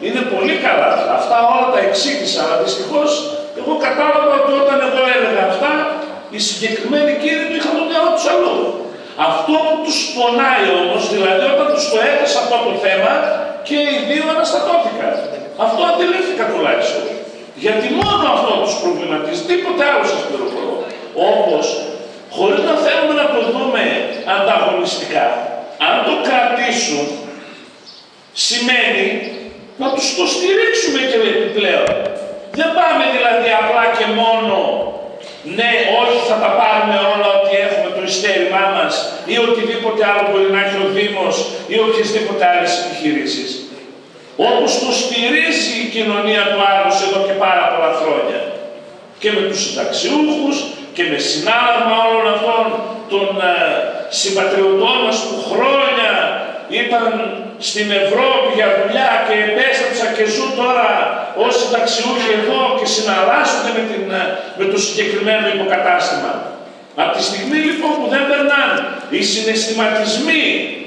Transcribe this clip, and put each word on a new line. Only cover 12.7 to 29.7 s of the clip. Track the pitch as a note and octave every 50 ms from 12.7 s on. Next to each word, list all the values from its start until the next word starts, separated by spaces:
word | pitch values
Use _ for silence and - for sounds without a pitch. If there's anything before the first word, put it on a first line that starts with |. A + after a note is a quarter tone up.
| - - G3+
θέμα, | F#3+ F#3+ F#3+ - - - - - - - - - - - - - -
και | D4 D4 D4 C#4+
οι | C#4 - - -
δύο | D4 D#4 D4+ D#4 D#4+
αναστατώθηκαν. | D#4+ E4 - C4+ D4 D4 F4 E4+ E4+ E4+ - - - - - - - - - - - - - - - A3
Αυτό | A3+ A3 G#3+ - -
αντιλήφθηκα | - F4 F4+ F4 - - - - - - - -
τουλάχιστον. | - - - - - - - - - - - - - - - - - - - - - - -
Γιατί | G#3+ G#3+ A3 - - - F#4
μόνο | G4+ G#4 G#4 G#4 D#4+ C#4+ -
αυτό | - C4 A#3 G3+ -
τους | - G#3 A3 -
προβληματίζει, | C#4+ F4 F4 D4+ F3 D#3+ D4+ D4+ D4+ D#4 E4+ F4 - F4+
τίποτε | F4 F4 - - - - C#4+ D4
άλλο | E4 - - -
σας | - - - -
πληροφορώ. | - - - - - - - - - - - - - - - - - A#3+ A#3 A3
Όπως, | - - - - - - - - - - - - - - - - - - - - -
χωρίς | - - G#4 - - - E4
να | D4+ - -
θέλουμε | - - - D4+ D4+ D4 C#4+
να | D4 - B3+
το | A#3 G#3 A3+
δούμε | A#3+ C4 C4+ B3+ A3+ A3 - - - - - - - - - - F#3+
ανταγωνιστικά, | G3+ G3 A#3 A3 - - - - F3+ - - - - - - - - - - - - - - - - - - - - G3 -
αν | - - -
το | - D4+ D4 C4
κρατήσουν, | C4 C4+ B3 A#3 A#3 A#3+ A#3+ B3 B3 A#3 A#3+ - - D3+ C#3+ D3 C#3+ - - - - - - - - - - - - - - - - - - - - - - - - - - - -
σημαίνει | A3+ A#3+ A#3+ B3+ B3+ A#3 - - - F#3+ G3 G#3+ A3 - - - - - - - - - - -